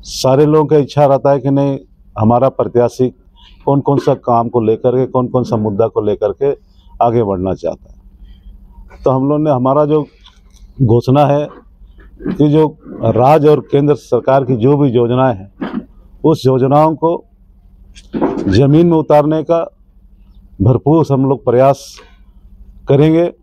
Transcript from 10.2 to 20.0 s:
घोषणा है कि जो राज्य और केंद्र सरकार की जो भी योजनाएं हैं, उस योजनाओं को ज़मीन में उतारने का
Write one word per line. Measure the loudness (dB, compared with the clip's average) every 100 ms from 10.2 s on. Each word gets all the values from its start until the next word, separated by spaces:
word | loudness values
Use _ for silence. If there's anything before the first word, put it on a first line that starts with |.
| -20 _ _ _ -20 -4
घोषणा | 0 0 2 2 2
है | 0 -4 -12 -20 _ -20 -20 -20 -14
कि | -10 -2 0
जो | 2 0 -2 -20 -6
राज्य | -4 2 4 4 4
और | 2
केंद्र | 0 -2 0
सरकार | -2 -2 -4 0 0
की | 0 -2
जो | 0 2
भी | 2
योजनाएं | 2 0 0 0
हैं, | -2 -10 _ -10 -10 -14 -20 -20 -4
उस | -2 0 0
योजनाओं | 0 2 2 2
को | 0 -4 -4 _ _ _ _ _ _ -20 -20 -12 -6 -4 -4 -2
ज़मीन | 2 4 4 4
में | 0
उतारने | 2 2 2 -2
का | -2 -2 -4 _ _ _